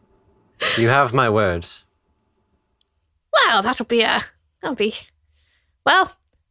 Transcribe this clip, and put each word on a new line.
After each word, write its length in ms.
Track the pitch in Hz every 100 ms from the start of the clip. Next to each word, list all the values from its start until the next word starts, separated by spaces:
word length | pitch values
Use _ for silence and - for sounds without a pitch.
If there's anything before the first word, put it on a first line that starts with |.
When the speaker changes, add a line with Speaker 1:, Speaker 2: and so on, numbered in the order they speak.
| _ _ _ _ _ - - -
Speaker 1:
You 120 | 117
have 240 | 135 131
my 160 | 131 120
words. 560 | 107 98 87 85 - - _ _ _ _ _ _ _ _ _ _ _ _ _ _ 587 453
Speaker 2:
Well, 160 | 220
that'll 240 | 208 262 233
be 160 | 233
a, 220 | 220 208 - _ _ _
that'll 140 | - 247
be, 200 | 214 - - _ _ _ _ _ _ _ -
well, 300 | 359 370 - _ _ _